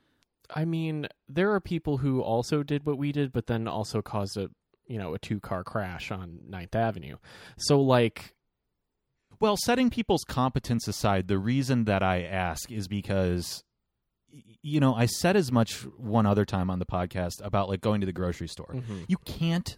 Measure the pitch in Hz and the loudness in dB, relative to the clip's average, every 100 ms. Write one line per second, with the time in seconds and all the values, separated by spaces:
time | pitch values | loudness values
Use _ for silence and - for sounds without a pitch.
0 | _ _ _ _ - 151 165 165 160 156 | _ _ _ _ -10 -4 -2 -2 -4 -4
1 | 143 - - 143 202 202 - 170 - 135 | -8 -12 -6 0 2 2 0 -2 0 0
2 | 139 131 - 113 120 147 143 143 147 139 | 2 0 2 0 2 0 0 -2 0 -2
3 | 143 147 135 127 - 113 113 85 107 110 | 0 0 0 -2 -2 -2 -2 -4 -4 -4
4 | - 110 98 104 95 _ _ _ - 113 | -2 -4 -4 -4 -6 _ _ _ -10 -8
5 | 90 90 - 104 - 92 90 113 95 85 | -6 -6 -4 -6 -4 -8 -6 -6 -6 -8
6 | - 95 87 82 - 92 170 113 113 101 | -8 -8 -10 -14 -12 -12 -4 0 0 -2
7 | 69 - - - - - - 143 135 123 | -10 -14 -18 -20 -20 -6 2 4 6 6
8 | 117 - - _ _ _ _ _ _ _ | 4 0 -16 _ _ _ _ _ _ _
9 | _ _ _ - 214 202 - 247 247 233 | _ _ _ 0 2 2 2 2 2 2
10 | 214 175 - - 127 127 - 117 - - | 2 0 0 0 0 0 0 -2 -2 0
11 | 107 95 92 95 107 135 131 123 104 98 | 2 2 2 0 2 0 2 2 4 4
12 | 95 90 87 95 90 78 - 110 92 101 | 4 2 0 -2 -2 -4 -8 -8 -4 -4
13 | 92 98 92 87 82 - - _ _ _ | -2 0 2 0 -4 -10 -16 _ _ _
14 | _ _ _ - 107 113 147 151 135 113 | _ _ _ -20 -20 _ -2 4 4 4
15 | 120 - 175 202 135 123 113 - - - | 2 2 4 4 4 4 2 -2 -12 -10
16 | 113 113 104 101 101 95 92 90 87 90 | 0 4 6 4 4 0 0 -2 -2 -2
17 | 90 95 87 - 104 98 95 95 110 104 | -2 -4 -4 -6 -2 0 0 0 0 0
18 | 95 87 90 - 85 - - 127 117 98 | 0 -2 -2 -2 -8 -10 -10 -10 -8 -8
19 | 85 190 - - 165 175 - | -2 -2 -2 -2 0 0 -4